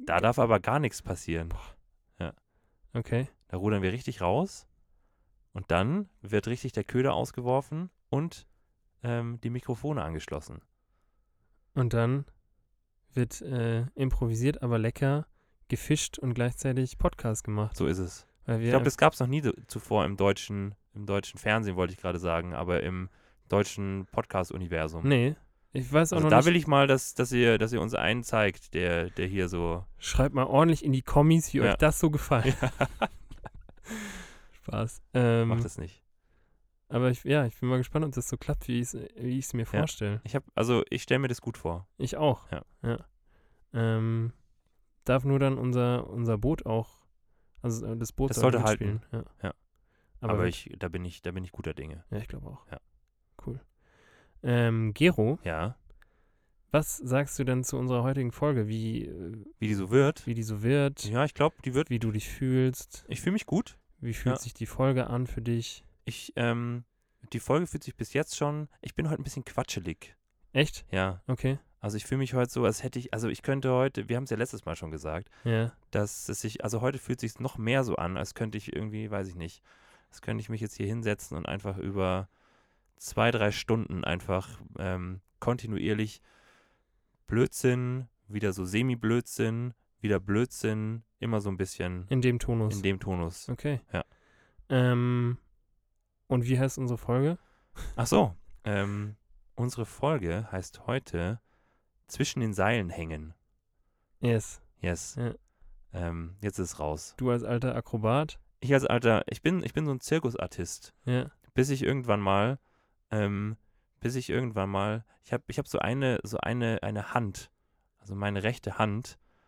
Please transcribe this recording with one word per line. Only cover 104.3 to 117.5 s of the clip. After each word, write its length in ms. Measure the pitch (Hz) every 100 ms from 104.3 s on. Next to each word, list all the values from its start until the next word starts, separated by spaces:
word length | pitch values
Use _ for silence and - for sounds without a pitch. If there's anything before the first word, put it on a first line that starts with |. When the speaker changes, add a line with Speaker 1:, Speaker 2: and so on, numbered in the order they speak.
| 117 - - - _
Speaker 1:
Yes. 360 | 90 85 - -
Speaker 2:
Ja. 180 | 120 - _ _ - - -
Speaker 1:
Ähm, 440 | - 85 85 82 95
jetzt 200 | 107 -
ist 180 | 87 -
raus. 360 | 76 78 - -
Speaker 2:
Du 140 | 123
als 120 | 120
alter 320 | 120 120 127
Akrobat? 640 | 120 - 117 110 131 156 - - _
Speaker 1:
Ich 120 | 123
als 120 | 139
alter, 400 | - 120 117 110 -
ich 140 | -
bin, 220 | 160 180
ich 80 | -
bin 140 | - 156
so 40 |
ein 80 | 131
Zirkusartist. 960 | - 160 131 113 90 - 87 - - _
Speaker 2:
Ja. 280 | - 127 139 _ _
Speaker 1:
Bis 140 | - 131
ich 120 | 135
irgendwann 380 | 127 139 120 104
mal, 400 | 98 98 110 135 _ _ _ _ -
ähm, 460 | 107 101 101 104 113 _ _ _ -
bis 160 | 117
ich 160 | 127 123
irgendwann 400 | 120 127 107 98
mal, 340 | 98 101 110 - _
ich 80 | -
hab, 100 | 123 -
ich 100 | -
hab 80 | 143
so 140 | -
eine, 400 | 92 131 131 120
so 160 | 104 110
eine, 420 | - 120 117 113
eine 280 | - 104 104
Hand, 380 | 123 110 - -